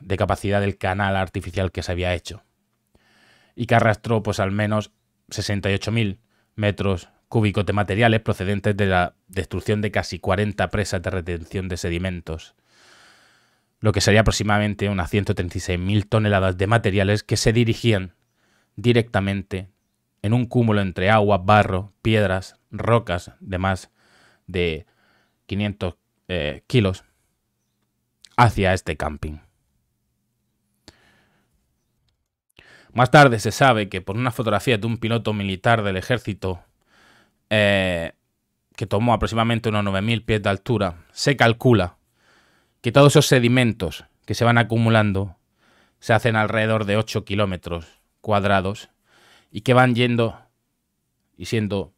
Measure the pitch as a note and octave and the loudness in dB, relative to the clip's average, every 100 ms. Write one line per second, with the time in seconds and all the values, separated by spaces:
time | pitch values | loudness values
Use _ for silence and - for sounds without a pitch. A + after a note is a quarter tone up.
0 | - F#2+ F#2 F#2+ G2+ G2+ G2+ F#2+ G2 F#2+ | -6 -2 -2 -2 -2 0 -2 -2 -4 -2
1 | G2+ G2 F#2+ G2+ F2+ F2 F#2+ - F2+ F2 | -2 -2 -4 -6 -8 -4 -4 -6 -6 -4
2 | F2+ F2 - - _ _ _ _ _ _ | -4 -4 -8 -18 _ _ _ _ _ _
3 | _ _ _ _ _ - A2+ A#2 A2 G#2+ | _ _ _ _ _ -10 0 2 4 0
4 | - A2+ G#2+ G2+ F#2+ G2+ G#2 G#2+ G#2 _ | 0 -2 -2 -2 -2 0 0 -2 -4 _
5 | _ _ _ - G#2 G2+ G2 G2 - A2+ | _ _ _ -8 -6 -4 -2 -2 -2 -2
6 | G#2+ G2 _ _ _ - G#2 G2 F#2+ F#2 | -2 -4 _ _ _ -4 -2 -2 -2 -4
7 | - _ _ A#2+ G#2+ F#2+ G2 G2+ G2+ G2 | -6 _ _ 0 2 0 0 -2 0 2
8 | A#2 A2 - G#2 F#2 G2+ G#2+ G2 G2 F#2 | 2 2 0 -4 -2 -2 -2 0 0 2
9 | F2+ - _ - F2 F#2 - G#2 G#2+ G2+ | 0 -6 _ -10 -6 -6 -4 -4 -2 -4
10 | G2 F2 - F#2+ G#2 G2 F#2 G#2 G2 F#2+ | -6 -6 -4 -2 -2 -2 -4 -2 -4 -6
11 | F2+ F#2 E2+ F2 E2+ G2+ F#2 F2 F#2+ E2+ | -6 -6 -6 -8 -8 -8 -6 -6 -6 -4
12 | F#2+ F2+ - D#2+ - _ _ _ _ - | -6 -8 -10 -12 -14 _ _ _ _ -20
13 | _ _ _ _ _ _ _ _ A2 G2+ | _ _ _ _ _ _ _ _ 0 2
14 | G2+ G#2 A2 - G#2 G#2 G#2 G2 G2+ G2 | 4 4 4 0 0 0 0 -2 -2 -2
15 | E2+ G#2+ F#2+ G2+ F2+ G2 - F2+ F#2 G#2+ | -2 -2 0 -2 -4 -6 -4 -4 0 0
16 | G2+ A2 G#2+ G2 F#2+ F2+ G2 A#2 A2 F#2+ | 0 0 2 2 2 0 0 0 0 0
17 | F#2+ G#2 - G#2+ - A2+ A#2 A2 A#2 G#2 | 0 0 -2 -2 0 2 0 0 0 0
18 | F#2 - _ _ _ _ _ - G#2+ A#2 | -2 -14 _ _ _ _ _ -4 2 2
19 | A2+ G2 G2 G2 F#2+ F#2+ F#2 _ _ _ | 2 -2 -2 -4 -6 -10 -10 _ _ _
20 | _ _ G#2 A#2+ A#2+ B2+ A#2 G#2 G2 F2 | _ _ -2 0 0 0 2 2 0 0
21 | F#2 A2 G2+ G2 F#2+ G#2+ G2+ F#2 G2+ _ | 2 4 4 2 4 4 4 -2 -6 _
22 | A2+ A2 G2 F#2+ - - _ G#2 G2 A#2 | 0 2 2 -2 -6 -18 _ -6 0 0
23 | G2 F2 - - - F2+ F#2+ F#2+ - _ | 0 -6 -8 -16 -8 -2 -2 -2 -6 _
24 | _ _ _ _ - F2+ F2 D#2 - _ | _ _ _ _ -8 -2 -2 -4 -10 _
25 | _ _ _ _ - G2 G#2 G2+ F2+ - | _ _ _ _ -8 -4 -4 -4 -8 -10
26 | _ _ - F2+ D2 C#2 - B2+ G2 F#2 | _ _ -8 -6 -4 -8 -2 0 0 -2
27 | - _ _ _ _ _ _ _ _ _ | -10 _ _ _ _ _ _ _ _ _
28 | _ _ - - A#2+ A2 F#2 F#2 - D#2+ | _ _ -6 2 4 4 0 0 -4 -6
29 | D#2 D2 D#2 D2+ _ _ _ _ _ _ | -8 -8 -10 -14 _ _ _ _ _ _
30 | _ _ _ _ _ _ _ _ - - | _ _ _ _ _ _ _ _ -20 -20
31 | _ _ _ _ _ _ _ _ _ _ | _ _ _ _ _ _ _ _ _ _
32 | _ _ _ _ _ - - - _ - | _ _ _ _ _ -20 -20 -20 _ 0
33 | B2+ D#3 C#3+ A2+ A2 - C#3 A2+ G2+ F#2+ | 6 8 8 6 -2 2 4 4 0 -6
34 | F2 G#2 B2+ - A2 G2+ - A2+ A2+ A#2 | -8 -6 -4 -4 -2 0 0 0 -2 -4
35 | A2+ A#2 G#2 G#2+ G2 F#2 - A#2 G2+ F#2 | -2 -2 -2 -4 -4 -2 0 0 0 -4
36 | - F2+ - F#2 F#2 F2+ - _ _ _ | -4 -4 -6 -8 -8 -8 -12 _ _ _
37 | _ _ _ _ - A2 G2+ G2 F#2 F2 | _ _ _ _ -2 2 4 2 0 -2
38 | E2 - _ _ _ _ _ - G#2+ G#2 | -6 -12 _ _ _ _ _ -12 -4 0
39 | A#2+ A2 G#2 A2+ A2+ A#2 A2+ G#2+ G2+ F#2+ | 2 0 0 0 0 0 -2 -2 -2 -2
40 | G#2 A2+ - A2 G2+ G2 - A2+ F#2+ E2 | -2 -4 -2 -2 -2 -4 -2 -2 -2 -6
41 | _ - - C3+ A#2 A2+ B2+ A2+ F2+ - | _ -6 -2 2 2 4 4 4 2 -8
42 | _ _ _ _ _ _ _ _ B2 C#3 | _ _ _ _ _ _ _ _ 0 6
43 | C#3+ D3+ C#3 C3+ A#2+ B2 B2 G2+ E2 - | 6 6 4 4 4 2 2 0 -6 -8
44 | - _ - G#2+ A#2 A#2+ A#2 A#2 A2+ A2+ | -16 _ -10 0 2 2 2 2 2 4
45 | G#2+ F#2+ G2 - _ _ _ _ _ _ | 2 0 -6 -10 _ _ _ _ _ _
46 | - A2+ B2 A2 G#2+ A2 A2 A2 G#2 G#2 | 0 0 2 2 0 0 0 0 0 -2
47 | A2 A2 - G2 G2+ F2+ - E2+ E2 _ | -2 -6 -4 -2 -2 -4 -8 -10 -10 _
48 | _ _ - G2+ G2 G2 F#2+ G#2 - _ | _ _ -2 0 2 0 0 -6 -14 _
49 | _ _ _ _ _ - A#2+ B2 B2+ A#2+ | _ _ _ _ _ -6 2 4 4 2
50 | B2 A#2+ A2+ - _ _ _ _ _ _ | 0 0 -2 -4 _ _ _ _ _ _
51 | _ _ _ - F2+ A2+ G#2 G2 D#2+ | _ _ _ -18 -6 -4 -2 -4 -6